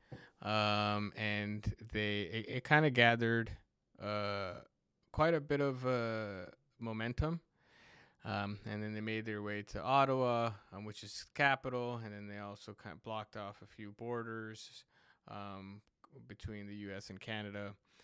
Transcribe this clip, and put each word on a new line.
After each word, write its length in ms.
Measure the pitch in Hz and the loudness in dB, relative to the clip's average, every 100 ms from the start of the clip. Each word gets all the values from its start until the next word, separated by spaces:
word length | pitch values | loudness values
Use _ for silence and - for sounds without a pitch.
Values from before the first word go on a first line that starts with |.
| _ - - _ | _ -16 -16 _
Um, 680 | 104 107 107 104 104 104 104 - | 0 4 4 4 4 2 0 -2
and 580 | 107 104 104 104 110 - 110 | 0 0 0 -2 -2 -4 -4
they, 300 | 107 104 104 | 0 2 0
it, 240 | 87 113 107 | 0 -4 -4
it 140 | 123 - | -4 6
kinda 260 | 151 156 | 6 8
gathered, 600 | 123 117 117 117 117 113 - - _ _ - | 8 8 8 6 4 2 -6 -14 _ _ -10
uh, 520 | 104 104 101 101 95 - - _ _ _ _ | -4 -2 0 -2 -4 -6 -14 _ _ _ _
quite 220 | - 156 | 2 4
a 80 | 165 | 4
bit 200 | 147 143 | 2 2
of, 260 | 139 127 127 | 2 2 2
uh, 580 | 127 117 110 104 95 90 - _ - | 2 2 0 -2 -6 -10 -14 _ -8
momentum. 600 | 113 110 113 120 151 170 - _ _ - - - - _ 107 | -4 -2 -2 0 0 0 -6 _ _ -20 -20 -20 -20 _ -4
Um, 320 | 101 101 101 107 | -2 -2 -4 -6
and 160 | 104 | -4
then 100 | 107 | -4
they 80 | 107 | -4
made 220 | 107 110 | -4 -4
their 200 | 113 104 | -4 -4
way 180 | 104 104 | -4 -6
to 180 | 101 101 | -6 -4
Ottawa, 680 | 87 135 135 131 123 117 117 104 - | 2 6 6 4 4 4 2 -2 -10
um, 100 | 98 | -12
which 200 | 107 - | -10 -10
is 220 | 113 - - - | -12 -12 -8 2
capital. 680 | 143 135 135 123 120 120 | 2 2 0 -2 -2 -4
And 80 | 113 | -6
then 160 | 104 104 | -10 -10
they 120 | 101 | -10
also 340 | 101 101 - | -10 -12 -14
kind 200 | 101 107 | -14 -14
of 100 | 80 | -12
blocked 340 | 113 110 104 107 | -8 -6 -6 -10
off 240 | 101 104 | -10 -12
a 60 | 104 | -18
few 240 | - 104 | -14 -14
borders, 920 | 101 117 120 113 113 110 110 - - - _ _ _ - | -10 -6 -4 -4 -8 -8 -12 -16 -18 -20 _ _ _ -14
um, 540 | 104 101 98 95 104 - _ - 135 117 | -10 -10 -10 -12 -16 -20 _ -20 -20 -18
between 380 | 104 117 104 101 | -12 -10 -10 -10
the 80 | 104 | -8
U 140 | 101 | -8
S 200 | 98 - | -8 -10
and 80 | 95 | -12
Canada. 560 | - 107 104 101 101 101 _ _ | -6 -6 -4 -6 -6 -10 _ _